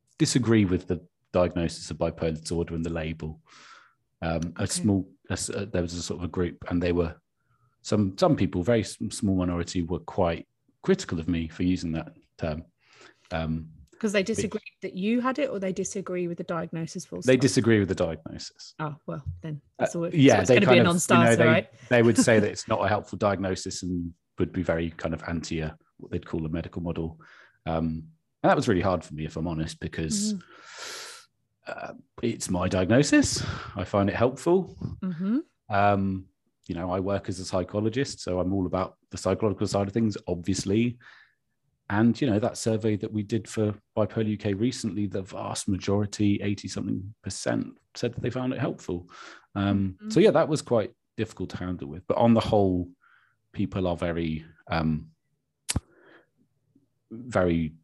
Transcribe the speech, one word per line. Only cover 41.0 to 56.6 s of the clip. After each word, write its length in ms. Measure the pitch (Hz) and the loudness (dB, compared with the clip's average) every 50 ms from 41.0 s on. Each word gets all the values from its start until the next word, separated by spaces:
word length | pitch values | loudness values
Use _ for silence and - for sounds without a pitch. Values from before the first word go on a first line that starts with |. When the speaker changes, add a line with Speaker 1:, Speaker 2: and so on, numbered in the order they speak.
| - - - - - _ _ _ _ _ _ _ _ _ _ _ _ _ | -16 -20 -20 -20 -20 _ _ _ _ _ _ _ _ _ _ _ _ _
Speaker 1:
And, 280 | 98 104 113 117 110 - | 0 4 4 4 4 2
you 60 | 147 131 | 0 2
know, 80 | 101 107 | 2 2
that 180 | 110 110 - - | 0 -2 -4 -2
survey 380 | - 117 110 107 104 110 107 | -2 0 0 0 0 0 -2
that 160 | 95 110 110 113 | 0 -4 -4 -4
we 100 | 107 104 | -4 -4
did 240 | 101 120 113 110 - | -2 -4 -4 -4 -4
for 260 | - 110 107 104 104 - _ _ _ | -4 -2 -2 -2 -2 -6 _ _ _
Bipolar 320 | 113 107 104 - 117 110 107 | -2 -2 0 0 -2 -2 -2
U 80 | 107 104 | -2 -2
K 140 | - 107 98 | -2 -4 -2
recently, 520 | 95 113 127 131 - - 101 90 104 104 | 0 0 -2 -2 -4 -6 -6 -4 -4 -4
the 160 | 98 - 104 95 | -4 -4 -6 -8
vast 460 | 95 - - - 98 - - - - | -8 -10 -10 -8 -8 -8 -6 -2 -2
majority, 720 | 98 92 - - 98 101 104 101 - - 107 101 101 - 98 | -2 -2 0 0 0 0 0 -2 -2 0 2 2 2 2 0
eighty-something 720 | 101 104 - - - - 104 - 101 110 104 95 101 110 _ _ | -4 -4 -4 -6 -8 -8 -6 -4 -4 -4 -6 -6 -10 -14 _ _
percent, 560 | 101 - - - - - 57 - - - _ _ _ _ | -10 -10 -6 -4 -2 -2 -2 -4 -6 -10 _ _ _ _
said 180 | - - 123 120 | -6 -6 -6 -6
that 60 | - - | -4 -6
they 80 | 127 | -6
found 220 | - 127 127 127 131 | -4 -4 -4 -4 -4
it 40 | - | -4
helpful. 500 | 127 170 - - - - 90 87 85 - - - - - - - _ _ _ | -4 -4 -6 -6 -8 -8 -8 -8 -8 -12 -20 -20 -20 -20 -20 -20 _ _ _
Um, 420 | 101 98 101 101 101 98 95 90 - | -2 0 2 2 2 0 0 -4 -8
Speaker 2:
Mm-hmm. 100 | 214 214 | -10 0
Speaker 1:
so, 100 | 110 147 | 4 6
yeah, 100 | 196 214 156 | 6 6 6
that 160 | 151 160 127 | 4 2 2
was 120 | 156 135 - | 0 -4 -2
quite 300 | - 127 113 101 - - _ _ _ _ | 0 0 0 0 0 -6 _ _ _ _
difficult 340 | - 107 - - - 95 82 | -6 -6 -6 -6 -10 -10 -8
to 60 | - - | -8 -8
handle 300 | 90 90 87 87 - 69 | -6 -6 -6 -6 -8 -10
with. 180 | 73 87 - | -12 -14 -4
But 100 | _ 92 - | _ 2 4
on 140 | 117 117 117 | 6 6 6
the 60 | 113 | 6
whole, 480 | 107 - 110 104 101 95 92 90 90 - - _ _ _ _ _ _ _ _ _ _ _ _ | 4 4 4 4 4 4 4 2 -2 -4 -8 _ _ _ _ _ _ _ _ _ _ _ _
people 340 | - 101 95 - 101 92 | -4 -4 -2 -2 -2 0
are 100 | 90 87 | 0 0
very, 480 | 82 90 87 85 85 85 80 78 78 - - - _ _ - | -2 -2 -2 -2 -2 -2 -2 -4 -4 -8 -12 -20 _ _ -4
um, 380 | - 82 80 80 80 76 - - _ _ _ _ _ _ _ _ _ _ _ - - - - _ _ _ _ - - - _ _ _ _ _ _ _ _ | -2 0 2 0 0 -2 -4 -10 _ _ _ _ _ _ _ _ _ _ _ -6 -6 -6 -6 _ _ _ _ -20 -20 -20 _ _ _ _ _ _ _ _